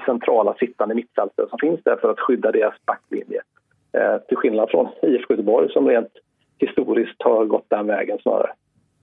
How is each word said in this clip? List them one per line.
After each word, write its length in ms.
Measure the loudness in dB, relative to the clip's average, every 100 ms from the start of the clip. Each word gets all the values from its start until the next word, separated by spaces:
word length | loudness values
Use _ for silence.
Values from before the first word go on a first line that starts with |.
| -2
centrala 480 | -2 2 2 2
sittande 420 | 0 -6 -2 -2 -2
mittfältare 540 | -4 -4 -4 -4 -6
som 100 | -2
finns 200 | -2 0
där 120 | 0 0
för 140 | 0
att 80 | -2
skydda 320 | 0 0 2
deras 220 | 2 0 -2 -6
backlinje. 560 | -6 _ -10 -8 -10 -10 _ _ _ _ -2
Eh, 200 | 0 -2 -2
till 100 | 0
skillnad 320 | 0 0 0
från 180 | 0 0 -2
I 140 | 0 0
F 60 | 0
K 60 |
Göteborg 380 | -2 2 2 2
som 160 | 2 2
rent 220 | 2 0 _ _ _ _ -6
historiskt 640 | -2 -2 0 0 -2 -2
har 220 | 2 2 2
gått 200 | -2 0
den 200 | -2 0
vägen 300 | -2 -4 -4
snarare. 300 | -2 0 -2 -4 _ _ _ _